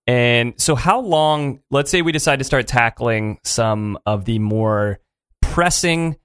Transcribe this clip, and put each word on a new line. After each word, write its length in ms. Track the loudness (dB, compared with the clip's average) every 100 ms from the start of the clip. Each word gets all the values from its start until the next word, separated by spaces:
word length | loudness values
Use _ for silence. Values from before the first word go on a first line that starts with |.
| 0
And 480 | 2 4 2 0 -2
so 180 | -2 0
how 240 | 2 0
long, 640 | 2 2 2 2 -2 -6 -2
let's 180 | -2 0
say 120 | 0
we 80 | 0
decide 280 | 0 0 0
to 60 | 0
start 220 | -2 0
tackling 720 | 0 0 0 -2 -2 -2 -6
some 540 | -6 -2 0 0 -4 -6 -4
of 200 | -4 -2
the 120 | -2
more 640 | 0 0 0 0 -2 -4 _ _ _ -4
pressing 760 | -2 2 0 2 0 0 -2 -6